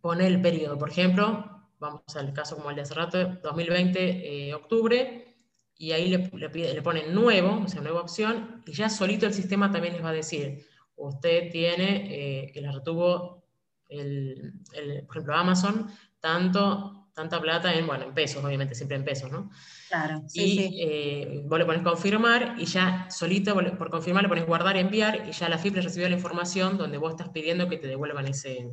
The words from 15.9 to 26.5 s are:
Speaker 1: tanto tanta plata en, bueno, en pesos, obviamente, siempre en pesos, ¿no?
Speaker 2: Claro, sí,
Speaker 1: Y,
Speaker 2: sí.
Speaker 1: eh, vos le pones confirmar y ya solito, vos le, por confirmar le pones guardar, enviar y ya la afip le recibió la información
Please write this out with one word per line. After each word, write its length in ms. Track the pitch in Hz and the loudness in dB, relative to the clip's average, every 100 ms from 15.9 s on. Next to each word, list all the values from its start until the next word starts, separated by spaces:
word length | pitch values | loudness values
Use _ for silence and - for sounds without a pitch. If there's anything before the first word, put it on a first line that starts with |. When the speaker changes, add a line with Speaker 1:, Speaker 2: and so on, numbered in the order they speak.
| - _ _ | -12 _ _
Speaker 1:
tanto 760 | 160 170 185 190 202 202 - - _ - | -2 2 4 4 4 2 -4 -14 _ -10
tanta 240 | 160 170 | -4 -2
plata 320 | 156 165 180 | 0 2 2
en, 140 | 165 160 | 2 2
bueno, 160 | 135 131 | -2 -2
en 80 | |
pesos, 320 | 139 147 139 139 | 0 0 0 -2
obviamente, 300 | 135 139 123 | -2 -2 -4
siempre 200 | 139 139 | -4 -4
en 80 | |
pesos, 280 | 143 139 131 | -2 -4 -6
¿no? 180 | 156 202 - - - - | -8 -10 -16 -20 -20 -4
Speaker 2:
Claro, 320 | 165 156 156 - | -2 -2 -4 -6
sí, 120 | 175 | 2
Speaker 1:
Y, 140 | 185 196 | 4 4
Speaker 2:
sí. 200 | 190 165 | 2 0
Speaker 1:
eh, 600 | 160 151 143 143 143 139 143 | -2 0 -2 -4 -6 -8 0
vos 120 | 160 | 2
le 80 | 165 | 4
pones 160 | 165 | 4
confirmar 720 | 175 170 196 214 233 233 247 - | 2 2 2 4 6 4 2 -4
y 60 | 175 | -2
ya 420 | 185 185 185 - | 2 2 2 -4
solito, 460 | - 170 196 196 196 | -4 0 2 2 2
vos 80 | |
le, 80 | 180 | 0
por 180 | 180 165 | -2 -4
confirmar 320 | 165 165 185 | -2 2 2
le 80 | 202 | 4
pones 160 | 165 165 | 2 2
guardar, 320 | 165 180 190 | 2 2 2
enviar 500 | 185 214 214 214 - | 2 2 2 0 -6
y 40 | |
ya 180 | - 170 | -4 -2
la 60 | 165 | 0
afip 180 | 196 | 0
le 80 | 190 | 0
recibió 260 | 170 175 180 | -2 -2 0
la 60 | 180 | 0
información 600 | 175 175 180 | -2 -4 -2